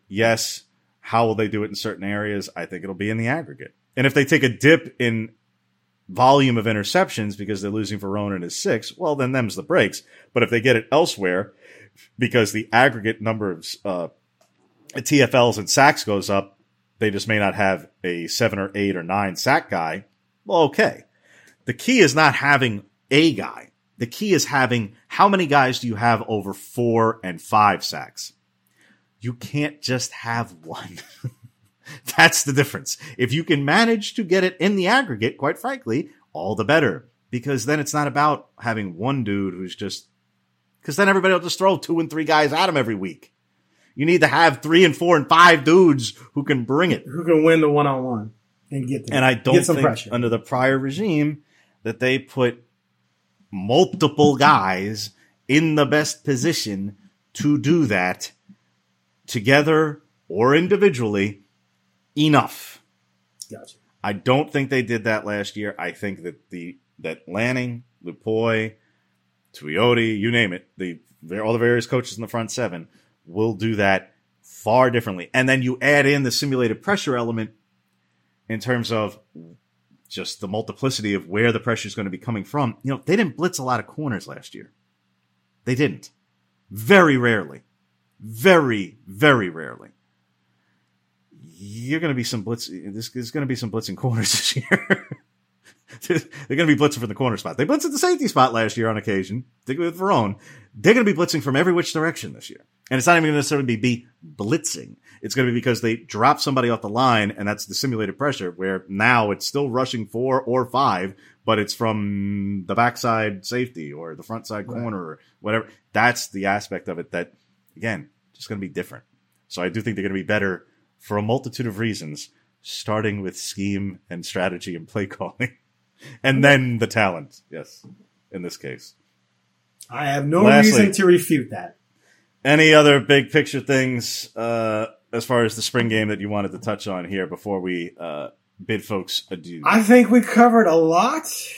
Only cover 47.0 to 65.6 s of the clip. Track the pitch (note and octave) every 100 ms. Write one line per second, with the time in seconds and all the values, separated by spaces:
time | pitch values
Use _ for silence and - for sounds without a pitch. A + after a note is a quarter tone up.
47 | - D3 E3+ D#3+ D#3+ D#3+ D3+ D3 C#3+ C3
48 | B2+ A2+ A2 - _ _ _ C#3 B2 C3+
49 | - C#3 C3 A#2+ - F3 F3 D3+ C3+ A2
50 | - A#2+ A#2+ A2+ - B2+ C3 C3+ C3+ D3+
51 | G#3+ D3+ D3 D3 _ _ _ _ A2+ G#2+
52 | B2+ C3+ C3+ C3+ B2 - _ _ _ _
53 | _ _ _ _ _ G2 G2+ C#3 F#3 -
54 | D3 - D3 C3 C#3+ C3 F#2+ F#2 G2+ G#2+
55 | G#2 _ _ _ - C#3+ D#3+ D3+ C3+ D3+
56 | D3+ - D3 B2+ D#3 - A2 G2 G2+ G2+
57 | _ _ _ - D3 D3 C3+ E3+ C3 G2
58 | F2+ F2 - - _ _ _ _ _ _
59 | _ _ - B2 G#2 C#3+ D3+ D#3 D#3 D3
60 | _ _ - F2+ B2 D3+ F3+ G#3 G3+ B2+
61 | A2+ G2+ G#2 G2+ _ _ _ _ _ _
62 | _ D3 D3+ C#3+ - - - - _ _
63 | _ _ _ _ - - - _ _ _
64 | G#3 G3+ B2+ C3+ D3+ - C3+ C3+ A2+ A#2
65 | A2 G#2+ G#2 G#2 G2 G#2+